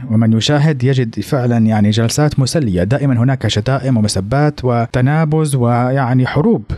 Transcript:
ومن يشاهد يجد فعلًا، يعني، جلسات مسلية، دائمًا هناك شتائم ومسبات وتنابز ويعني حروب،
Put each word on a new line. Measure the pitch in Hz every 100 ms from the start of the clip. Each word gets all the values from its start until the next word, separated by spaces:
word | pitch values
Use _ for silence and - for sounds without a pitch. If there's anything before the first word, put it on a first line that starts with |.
| 127
ومن | 110 113
يشاهد | 110 110 147 151 143
يجد | 123 131 120 113
فعلًا، | - 143 123
يعني، | 120 110 110 104
جلسات | 107 117 - 151 -
مسلية، | 131 175 127 87
دائمًا | 90 143 139 120
هناك | 120 131 113
شتائم | 104 104 135 127 123
ومسبات | 107 - 98 135 151 147
وتنابز | 123 120 117 127 127 151 160 156 156
ويعني | 135 120 120 123 135 123 127 127
حروب، | - 202 214 104